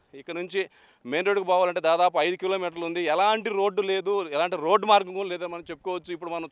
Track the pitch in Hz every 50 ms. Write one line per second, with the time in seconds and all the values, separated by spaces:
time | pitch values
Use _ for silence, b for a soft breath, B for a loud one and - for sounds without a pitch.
0 | b _ - 139 135 - 165 170 180 180 180 196 185 - b b b b b b
1 | _ 123 139 165 185 202 202 196 190 180 180 180 185 180 170 175 156 160 165 170
2 | 175 180 175 160 151 175 185 185 185 190 196 190 180 175 160 170 170 165 170 175
3 | 175 151 151 175 196 214 220 220 196 226 208 196 196 208 190 202 196 190 190 190
4 | 170 190 202 202 180 156 143 147 170 180 185 160 147 165 196 214 196 214 208 202
5 | 196 180 185 190 202 185 180 170 180 175 170 170 165 180 165 143 - 185 180 180
6 | 156 175 180 160 175 165 170 170 165 147